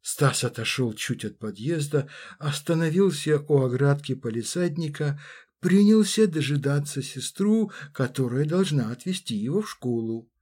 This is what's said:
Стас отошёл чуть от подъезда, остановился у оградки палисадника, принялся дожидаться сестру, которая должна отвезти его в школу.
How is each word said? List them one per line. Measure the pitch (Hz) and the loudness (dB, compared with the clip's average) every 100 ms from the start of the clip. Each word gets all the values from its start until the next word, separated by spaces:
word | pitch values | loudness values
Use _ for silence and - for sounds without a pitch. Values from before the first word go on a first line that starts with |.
Стас | - - 143 123 | -10 0 0 0
отошёл | 123 - 113 - 123 | -4 -4 -6 -2 -4
чуть | 107 - 123 | -4 -6 -6
от | 107 - | -6 -10
подъезда, | 107 101 123 165 143 147 143 - - - | -12 -8 -4 -4 0 -2 -2 -10 -20 -8
остановился | 147 143 - 165 165 165 196 147 156 151 147 | -6 -6 -2 0 2 4 2 2 0 0 4
у | 147 | 2
оградки | 131 127 143 143 143 | 4 2 2 2 -2
палисадника, | 127 120 113 113 175 175 147 160 147 151 143 - - - _ | -6 -4 -4 -4 -2 -2 -2 -6 -4 -4 -4 -10 -20 -20 _
принялся | 180 190 208 220 202 - 214 | 2 6 8 6 4 4 2
дожидаться | 156 131 147 143 143 147 143 | 2 0 0 0 -2 -2 -8
сестру, | 139 135 - - 202 220 208 - 143 | -8 -8 -10 -2 2 2 0 -6 -18
которая | - 127 127 127 123 151 | -4 -4 0 -2 0 0
должна | 175 180 147 110 | 2 2 0 0
отвезти | 123 185 185 - | -6 -6 -6 -4
его | 110 113 180 | -4 -2 -2
в | 214 | -4
школу. | - 127 117 113 113 113 _ | -6 -4 -2 -2 -6 -10 _